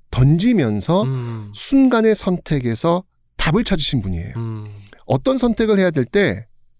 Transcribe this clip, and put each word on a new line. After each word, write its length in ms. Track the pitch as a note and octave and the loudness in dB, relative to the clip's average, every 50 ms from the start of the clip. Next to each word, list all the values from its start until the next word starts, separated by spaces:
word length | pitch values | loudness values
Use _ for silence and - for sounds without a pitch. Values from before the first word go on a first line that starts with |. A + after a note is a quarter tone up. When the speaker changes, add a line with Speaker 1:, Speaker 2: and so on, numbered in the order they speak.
| _ _ | _ _
Speaker 1:
던지면서 920 | - A#2+ B2+ C#3+ D#3 E3+ G3 B3 B3 G3 C3+ A2 G#2 G#2 F#2+ - E3 F#3+ G#3+ | 0 2 4 4 4 4 2 2 2 2 2 0 0 -2 0 0 0 0 0
Speaker 2:
음. 480 | C3 C3+ B2+ A#2+ A#2 A2+ A2 G#2+ G#2 G#2+ | -2 -4 -6 -6 -8 -8 -10 -12 -12 -10
Speaker 1:
순간의 640 | - - - - C4+ C4+ B3+ B3 A3+ A3 A3 G#3+ | -10 -4 0 2 4 4 4 4 4 4 2 2
선택에서 880 | G3+ - F#3+ F3+ E3+ - - D#3 C#3+ B2+ A#2 A2+ - - E3+ E3+ F3+ - _ _ _ _ _ _ - | 2 0 -2 -4 -4 -2 -2 -2 -2 0 -2 -2 0 0 0 0 0 -2 _ _ _ _ _ _ -4
답을 260 | - E3 D#3 A3 A3+ | -2 0 0 0 0
찾으신 380 | - G3 - C#3+ - - B2 | 0 0 0 0 -2 -2 -2
분이에요. 320 | F#2+ F#2+ F2+ E2 E2+ - A#2+ A2+ | -4 -4 -6 -6 -8 -8 -8 -8
Speaker 2:
음. 300 | A#2 A2+ A2 G#2+ G#2+ G#2 G2+ G2+ G#2 - - - - | -8 -8 -10 -10 -12 -14 -16 -18 -20 -20 -20 -16 -4
Speaker 1:
어떤 320 | - - - - C4 C4 B3+ | -2 -2 0 0 0 0 0
선택을 420 | A#3+ A#3+ A3 - A#3 G#3+ G#3+ G3 | 0 0 0 0 0 2 2 2
해야 120 | F#3 F3+ | 2 2
될 140 | D#3 C#3+ B2 | 2 0 -2
때 420 | - - G3+ G3+ C#3+ F2+ G2 A2+ - _ _ _ _ _ _ | 0 0 0 0 0 0 -4 -8 -16 _ _ _ _ _ _